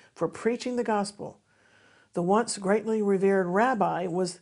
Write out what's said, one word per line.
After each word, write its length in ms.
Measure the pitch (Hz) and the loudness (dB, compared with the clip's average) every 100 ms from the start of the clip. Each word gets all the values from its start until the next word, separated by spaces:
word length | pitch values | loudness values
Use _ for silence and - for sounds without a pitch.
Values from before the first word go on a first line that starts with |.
| - | -20
for 140 | - 165 | -6 -6
preaching 480 | - 220 240 247 240 | -4 -4 -2 -4 -4
the 80 | |
gospel, 560 | 226 208 202 - - - _ _ _ _ _ _ _ | -2 -2 -2 -8 -14 -14 _ _ _ _ _ _ _
the 100 | 175 | -2
once 340 | 175 214 233 208 | 2 2 2 -2
greatly 440 | 190 208 220 220 | 0 0 0 0
revered 460 | 202 196 196 196 175 | 2 2 4 4 2
rabbi 600 | 190 254 233 170 165 180 | 2 2 2 0 -2 -2
was 320 | 180 180 - | -2 -4 -6